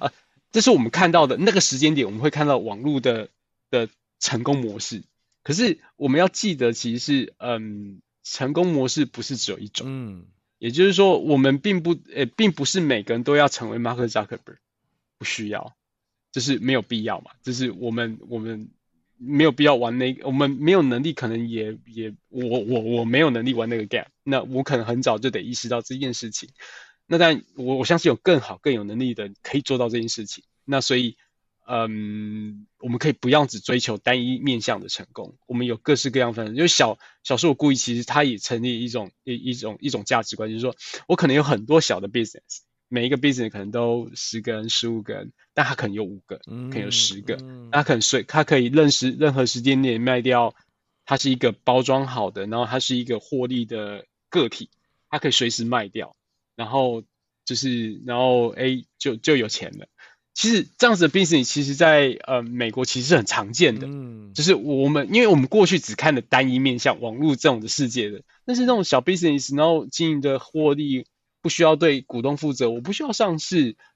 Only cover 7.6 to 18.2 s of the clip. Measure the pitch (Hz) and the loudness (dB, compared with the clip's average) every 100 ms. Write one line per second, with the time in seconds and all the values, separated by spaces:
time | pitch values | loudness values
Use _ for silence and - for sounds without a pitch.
7.6 | 110 104 101 95 _ _ - - 135 151 | -8 -12 -14 -18 _ _ -14 -6 -2 0
8.6 | 180 156 131 156 135 - 113 127 - 101 | 0 2 0 0 -2 -4 -10 -6 -6 -8
9.6 | 104 - 127 135 120 92 90 _ _ _ | -10 -10 -10 -10 -10 -14 -18 _ _ _
10.6 | 117 131 190 185 196 170 147 143 135 139 | -4 2 4 6 4 4 4 4 4 2
11.6 | 208 185 165 170 - - 127 - 220 151 | 2 0 0 -2 -4 -4 -4 2 0 2
12.6 | 139 185 160 120 101 117 123 143 143 - | -2 0 2 0 0 -2 2 4 4 0
13.6 | 113 110 117 120 120 110 104 101 - - | -8 -6 -4 -4 -4 -2 -6 -8 -16 -20
14.6 | _ _ _ _ _ _ 107 - 107 104 | _ _ _ _ _ _ -8 -8 -6 -8
15.6 | - - _ _ _ _ _ - 127 131 | -10 -18 _ _ _ _ _ -6 -2 0
16.6 | 120 131 101 117 110 98 - _ - 123 | 2 0 0 -6 -4 -6 -10 _ -10 -4
17.6 | 127 92 120 113 117 110 | -6 -4 -6 -4 -4 -8